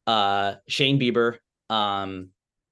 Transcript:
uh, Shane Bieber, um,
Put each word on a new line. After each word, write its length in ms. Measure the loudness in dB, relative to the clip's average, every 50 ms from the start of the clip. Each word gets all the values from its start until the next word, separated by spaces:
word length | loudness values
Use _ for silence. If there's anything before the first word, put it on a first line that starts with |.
| -2
uh, 480 | 0 0 2 2 0 0 0 -2 -2 -4 -6 _
Shane 320 | -6 -2 0 2 2 2 2
Bieber, 380 | 2 2 2 2 2 0 0 -4 _ _ _ _ _ -4
um, 640 | -2 0 0 0 -2 -4 -4 -6 -8 -12 -14 -16 _ _ _ _ _ _ _ _